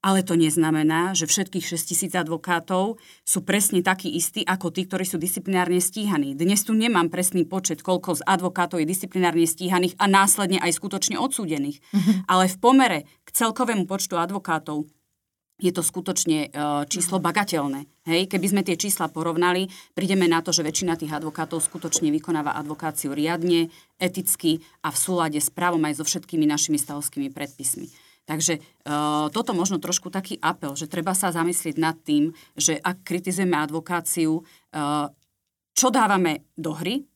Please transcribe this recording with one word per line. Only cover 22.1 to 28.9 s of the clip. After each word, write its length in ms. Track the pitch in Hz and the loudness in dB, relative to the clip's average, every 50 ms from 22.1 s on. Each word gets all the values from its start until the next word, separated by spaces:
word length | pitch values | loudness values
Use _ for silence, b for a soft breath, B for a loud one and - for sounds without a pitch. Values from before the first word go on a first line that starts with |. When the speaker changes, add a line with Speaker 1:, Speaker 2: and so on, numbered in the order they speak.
| 147 156 151 - 165 156 147 147 - | 0 0 0 0 -2 -2 0 -2 -4
Speaker 1:
advokáciu 560 | - 151 147 151 - - 156 151 - - 143 | -4 -6 -8 -10 -6 -6 -6 -6 -4 -6 -4
riadne, 560 | 139 143 147 160 170 170 165 180 170 170 165 165 B B B B B _ | -2 -2 0 0 0 0 2 2 4 4 2 0 B B B B B _
eticky 640 | 185 180 185 190 185 - - - - 165 156 160 B B B B | -4 -2 -2 -2 -2 -2 -4 0 0 0 0 0 B B B B
a 80 | - 160 | -8 -4
v 80 | - | -2
súlade 400 | - - - 185 175 165 156 147 | -2 -2 0 0 0 0 0 0
s 160 | 151 147 - | -2 -2 -2
právom 320 | _ - 175 180 175 165 151 | _ 0 0 0 2 2 0
aj 160 | 151 147 143 | 0 -2 -4
so 80 | 156 - | -4 -4
všetkými 400 | - 180 - - - 160 156 151 | -4 -4 -6 -4 -2 2 2 2
našimi 320 | 147 147 - - 156 147 | 2 0 0 0 0 -2
stavovskými 480 | - - 147 143 147 - - 147 139 135 | -2 -4 -8 -6 -6 -6 -4 -4 -6 -6
predpismi. 640 | 135 - 143 139 127 _ 135 - - - - - b b b b b b | -6 -8 -10 -10 -10 _ -6 -4 -4 -4 -8 -14 b b b b b b
Takže, 340 | b - 151 156 - - 165 | b -6 -4 0 0 0 0
e, 60 | 156 160 B B B _ 143 | 0 -4 B B B _ -4